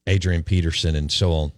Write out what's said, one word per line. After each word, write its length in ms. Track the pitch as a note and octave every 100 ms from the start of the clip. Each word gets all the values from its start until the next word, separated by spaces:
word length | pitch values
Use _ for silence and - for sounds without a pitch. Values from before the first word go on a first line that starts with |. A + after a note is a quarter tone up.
| -
Adrian 360 | G2 F#2 E2+
Peterson, 520 | D#2+ F#2 E2 - E2+ D2+
and 160 | D2
so 220 | - F#2
on. 180 | D#2+ D2